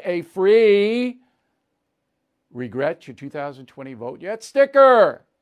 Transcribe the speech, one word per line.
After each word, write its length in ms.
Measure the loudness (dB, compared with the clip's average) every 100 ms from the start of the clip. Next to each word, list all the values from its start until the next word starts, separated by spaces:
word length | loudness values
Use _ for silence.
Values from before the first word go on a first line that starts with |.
| -6
a 160 | -8
free 960 | -10 -4 2 4 4 2 0 -2 -6 -10 _ _ _ _ _ _ _ _ _ _ _ _ _
Regret 560 | -16 -12 -8 -8 -8 -16
Your 80 | -20
two 140 | -16
thousand 360 | -14 -14 -16 -20
twenty 280 | -20 -20
Vote 280 | -16 -16 -14
Yet 220 | -14 -14
sticker, 840 | -6 -2 2 4 6 6 4 0 _ _